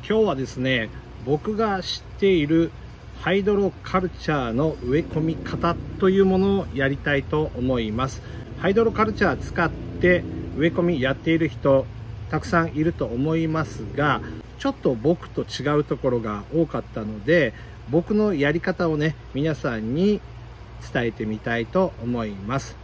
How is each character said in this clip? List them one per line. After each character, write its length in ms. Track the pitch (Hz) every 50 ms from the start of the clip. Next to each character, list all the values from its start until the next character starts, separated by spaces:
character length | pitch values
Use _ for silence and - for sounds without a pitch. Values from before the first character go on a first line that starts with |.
| - -
今 120 | 208 220
日 40 | 220
は 100 | 202 160
で 100 | 131 131
す 120 | 120 - -
ね、 320 | 127 131 131 123 113 107 - - - - - - -
僕 300 | 127 143 151 - 214 214
が 260 | 202 226 214 196 190 175
知 220 | - - - - - -
っ 40 | -
て 80 | - 196
い 180 | 190 170 147
る 240 | 143 160 165 165 160 - - - - - - - - - -
ハ 120 | - 160 180
イ 100 | 196 196
ド 140 | 202 208
ロ 160 | 196 202 185 - - -
カ 160 | - - 190
ル 120 | 185 175
チ 200 | - - - -
ャ 200 | 156 147 131 117
ー 20 | 110
の 240 | 123 151 160 156 - 120
植 160 | 123 131 156
え 20 | 170
込 200 | - - 160 151
み 120 | 160 160
方 400 | 143 - - - 156 - 170 170 - - - - -
と 100 | - 190
い 120 | 190 196
う 40 | 196
も 140 | 190 190 185
の 220 | 190 202 196 196
を 60 | 170 - -
や 140 | 139 135
り 100 | 139 143 135
た 180 | - 151 143
い 80 | 139 135
と 260 | - - 156 156 143 -
思 240 | 123 123 131 131 123
い 100 | 113 107
ま 180 | 107 117 131 135
す。 140 | - - - - - - - - - -
ハ 80 | - 170
イ 60 | 196
ド 100 | 214 233
ロ 80 | 226 190
カ 140 | - 220
ル 60 | 214 214
チ 120 | - 214
ャ 80 | 175 131
ー 40 | -
使 260 | - - - - 170
っ 40 | 160 - - - - - -
て 220 | - - 180 175 - - - - - - -
植 120 | - - -
え 20 |
込 120 | - - 175
み 180 | 175 170 139
や 140 | 123 135 135
っ 20 |
て 180 | - - 165 165
い 40 | 160
る 80 | 160 156
人、 360 | - - - 147 135 135 127 - - - - - - - - -
た 80 | - 156
く 80 | -
さ 160 | - - 170 165
ん 140 | 165 -
い 80 | 151 156
る 80 | 165 160
と 140 | - 147
思 300 | 110 113 120 135 156 160
い 120 | 165 165 160
ま 160 | 156 160 156
す 180 | - - - - 101 -
が、 240 | - 147 147 131 113 - - - - - - - -
ち 60 | -
ょ 20 | 277
っ 60 | 269 - -
と 100 | 175 131
僕 340 | 113 110 147 180 - - -
と 120 | - - 123
違 240 | - - - 127 143
う 120 | 147 147 147
と 140 | - 156
こ 140 | - - 135
ろ 100 | 123 120
が 240 | 110 110 104 101 101 98 123
多 100 | 160 165
か 140 | 151 - 123
っ 40 | - - -
た 60 | 123
の 240 | 110 104 110 107 101
で、 280 | 131 165 175 147 113 - - - - - - - -
僕 240 | 127 160 175 - 220
の 200 | 208 214 208 196
や 180 | 143 143 143 156
り 80 | 170
方 280 | - - 185 - 185 165
を 80 | 156
ね、 200 | 147 147 160 151 - - - -
皆 220 | 131 147 160 156
さ 220 | - - 147 120 110
ん 180 | 110 110 123
に 240 | 151 185 208 208 196 - - - - - - - - - - - - - - -
伝 140 | 139 120
え 40 | 117
て 160 | 110 - 113
み 140 | 107 107 107
た 180 | - 123 117 117
い 80 | 117
と 260 | 113 - 180 190 170 - - 113
思 200 | 120 123 120 113
い 60 | 107
ま 300 | 101 98 95 104 127 139
す。 160 | - - - -